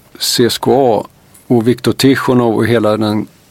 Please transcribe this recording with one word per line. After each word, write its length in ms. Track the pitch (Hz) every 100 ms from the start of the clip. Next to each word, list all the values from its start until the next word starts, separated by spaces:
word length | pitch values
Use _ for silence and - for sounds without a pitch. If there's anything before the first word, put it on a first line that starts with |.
| _ -
C 260 | - - 117
S 120 | -
K 400 | - 123 131 101
A 100 | 101 _ _ - -
och 200 | 123 113
Viktor 260 | 123 -
Tikhonov 600 | 107 135 123 - 123 120 107
och 120 | 110
hela 300 | 117 107 107
den 300 | 107 107 98 _ _